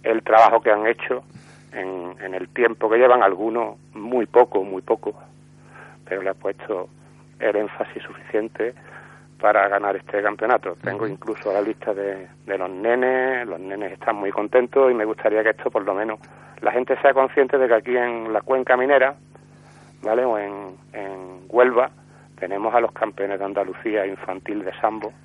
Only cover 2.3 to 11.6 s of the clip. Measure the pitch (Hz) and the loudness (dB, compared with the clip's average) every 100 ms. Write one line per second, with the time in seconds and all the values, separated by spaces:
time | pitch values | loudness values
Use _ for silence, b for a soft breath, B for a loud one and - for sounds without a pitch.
2.3 | 95 92 - 117 110 107 113 127 123 98 | -10 -8 0 0 2 0 4 6 6 4
3.3 | 92 110 113 110 107 - 110 110 123 104 | 2 -4 -2 -6 -10 -20 -14 -4 -2 4
4.3 | 120 117 101 98 95 - 117 104 - - | 4 4 2 -4 -8 -2 -2 -2 -10 -20
5.3 | - - B B B B B - 95 95 | -20 -20 B B B B B -10 -6 -6
6.3 | 95 98 98 - 95 92 - b b b | -6 -8 -8 -6 -6 -8 -16 b b b
7.3 | - 113 101 104 - - - - - - | -4 0 0 -2 -6 -8 -8 -16 -18 -4
8.3 | 110 110 - 113 - B B B B B | -4 -4 -4 -6 -6 B B B B B
9.3 | - 107 104 98 98 101 98 - 104 101 | -2 2 4 4 2 0 -4 -4 -2 -2
10.3 | 101 110 120 98 85 104 101 110 98 110 | 0 0 0 0 -6 -6 -4 -6 -6 -8
11.3 | 107 107 98 | -6 -2 -2